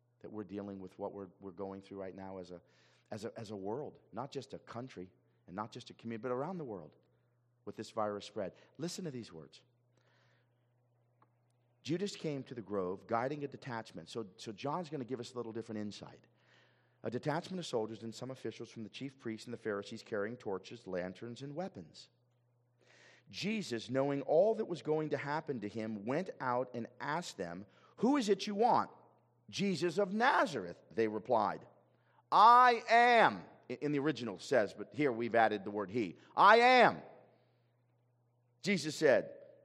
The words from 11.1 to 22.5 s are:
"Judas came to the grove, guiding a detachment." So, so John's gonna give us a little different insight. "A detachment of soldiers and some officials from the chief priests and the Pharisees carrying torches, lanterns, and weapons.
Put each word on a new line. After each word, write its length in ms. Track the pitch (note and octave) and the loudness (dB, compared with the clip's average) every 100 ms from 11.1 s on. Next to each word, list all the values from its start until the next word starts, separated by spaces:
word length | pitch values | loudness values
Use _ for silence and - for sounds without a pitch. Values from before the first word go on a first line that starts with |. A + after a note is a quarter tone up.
| _ _ _ _ _ _ _ | _ _ _ _ _ _ _
"Judas 320 | - E3+ G3+ - | -6 -4 -4 -6
came 260 | D#3+ C#3 | -6 -6
to 120 | - A#2+ | -8 -12
the 60 | |
grove, 440 | F#2+ G2+ F2+ G2 G2 | -4 -2 -2 -4 -2
guiding 380 | A2+ C3 D3 | 0 0 -4
a 40 | C#3+ | -8
detachment." 640 | B2+ - A#2 A2+ F2+ E2+ | -10 -10 -8 -10 -14 -10
So, 160 | B2 G#2 F2+ | -10 -10 -12
so 140 | - | -14
John's 380 | G2 C3+ D#3+ D#3+ | -8 -6 -6 -6
gonna 140 | D3 | -8
give 160 | A#2 B2 | -6 -8
us 160 | A#2 A#2+ | -8 -10
a 20 | |
little 140 | A2+ | -8
different 300 | A2 A2 G#2+ | -8 -8 -8
insight. 400 | G#2 G2 - E2 _ _ _ _ _ _ _ _ | -8 -10 -16 -18 _ _ _ _ _ _ _ _
"A 80 | A2+ | -8
detachment 480 | A#2 D3 D3+ - F#3 | -6 -4 -4 -6 -8
of 80 | D#3+ | -4
soldiers 340 | B2 A2 A2 | -4 -4 -8
and 140 | A2+ A2 | -12 -10
some 160 | B2+ | -12
officials 380 | C3 A#2 - A#2 | -8 -10 -10 -12
from 120 | - | -14
the 80 | G#2 | -14
chief 300 | - C3 - | -12 -12 -10
priests 260 | A#2 A2 - | -10 -8 -10
and 80 | |
the 60 | A#2 | -8
Pharisees 420 | A2+ G2+ G2 A2+ | -4 -4 -6 -12
carrying 340 | - G#2+ G#2 A#2+ | -6 -4 -4 -6
torches, 520 | A2 F#2+ - A#2+ - | -6 -6 -8 -16 -8
lanterns, 560 | F#2 F2+ F#2+ A#2 A#2 | -6 -6 -8 -12 -12
and 120 | C#3 C#3+ | -10 -8
weapons. 520 | F#3+ G#2+ F2 - - _ _ _ _ | -10 -10 -18 -20 -20 _ _ _ _